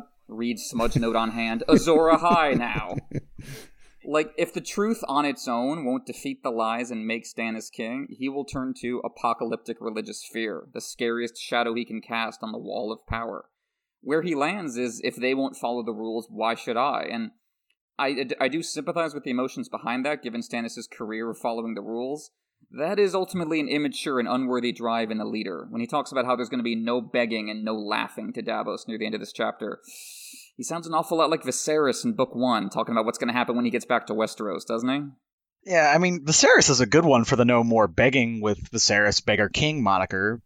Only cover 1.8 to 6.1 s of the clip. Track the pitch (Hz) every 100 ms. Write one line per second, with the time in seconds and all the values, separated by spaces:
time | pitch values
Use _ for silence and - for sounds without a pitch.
1.8 | 165 156 160 160 170 170 151 123 117 107
2.8 | 107 - - 135 - - - 135 - -
3.8 | - - - 151 156 - 170 185 - -
4.8 | 208 226 - 139 147 131 - 120 131 165
5.8 | 127 127 123